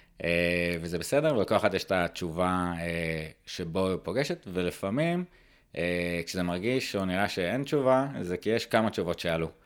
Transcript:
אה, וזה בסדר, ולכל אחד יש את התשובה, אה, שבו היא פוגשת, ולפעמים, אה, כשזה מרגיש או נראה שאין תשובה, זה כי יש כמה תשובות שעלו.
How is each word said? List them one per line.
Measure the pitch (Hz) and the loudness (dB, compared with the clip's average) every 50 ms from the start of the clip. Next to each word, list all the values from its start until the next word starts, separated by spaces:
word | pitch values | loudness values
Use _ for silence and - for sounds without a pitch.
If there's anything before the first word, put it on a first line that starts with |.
| - _ _ - - | -20 _ _ -6 -2
אה, | 85 85 87 87 87 87 87 87 87 87 85 | 0 2 2 2 2 2 2 2 0 0 -2
וזה | 82 85 85 85 | -4 -4 -4 -4
בסדר, | 80 - - 143 151 160 147 110 | -2 0 2 2 2 4 2 2
ולכל | 95 - 110 | 2 4 4
אחד | 98 101 104 92 | 4 4 2 2
יש | 92 - | 0 0
את | - | 0
התשובה, | 98 92 85 82 - - 92 85 78 85 90 90 92 92 90 87 87 82 | 2 2 2 0 -2 -6 -6 -4 -2 0 0 2 2 0 0 -2 -2 -4
אה, | 85 85 85 85 85 82 82 80 78 78 - - _ | -4 -4 -2 -2 -2 -2 -2 -4 -6 -8 -12 -16 _
שבו | - - - 90 82 80 95 95 95 | -12 -8 -8 -6 -4 0 0 0 0
היא | 92 85 - | 0 -2 -4
פוגשת, | - 92 123 147 - 175 165 - 101 87 | -2 -2 -2 -2 -2 -4 -6 -8 -6 -4
ולפעמים, | 90 87 87 85 - - 95 107 139 160 170 175 175 180 175 - - - - - _ _ _ - - | -2 -2 -2 -2 -4 -4 -2 0 0 0 0 0 -2 -4 -6 -10 -20 -20 -20 -20 _ _ _ -6 -2
אה, | 85 87 87 87 87 87 87 85 82 | -2 0 0 0 0 0 -2 -2 -4
כשזה | - - 92 90 | -4 -4 -2 -2
מרגיש | 90 87 90 95 117 127 131 - - - | 0 -2 0 0 0 0 0 -2 -2 -2
או | 101 95 | -2 -2
נראה | 92 90 95 101 101 | 0 0 0 0 0
שאין | - 101 90 85 107 131 143 | 0 -2 0 0 0 -2 -2
תשובה, | - 156 147 131 131 131 131 135 143 135 110 | 0 0 2 4 6 6 6 4 2 -4 -6
זה | 98 87 90 87 | -4 -4 -4 -2
כי | - 104 | 0 0
יש | 110 117 - | 0 0 0
כמה | - - 113 110 107 | 2 2 4 4 2
תשובות | - - 87 85 85 - | 0 0 -2 -2 -2 -2
שעלו. | - 85 82 82 82 80 - - _ | 0 0 0 0 0 -2 -4 -10 _